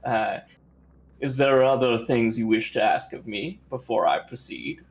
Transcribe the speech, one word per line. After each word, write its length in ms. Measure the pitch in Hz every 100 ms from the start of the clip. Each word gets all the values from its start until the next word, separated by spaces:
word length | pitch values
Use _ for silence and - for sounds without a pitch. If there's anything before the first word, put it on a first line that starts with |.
Uh, 360 | 131 117 107 98 - _ _ _ _ _ _ _
is 180 | 139 127
there 260 | 139 135
other 340 | 131 135 127 117
things 400 | 117 123 113 113
you 100 | 113
wish 260 | 110 110
to 100 | -
ask 300 | 107 - -
of 120 | - -
me 320 | 104 143 196 _
before 380 | 131 - 110 85
I 120 | 71
proceed? 640 | - 123 - 65 60 - -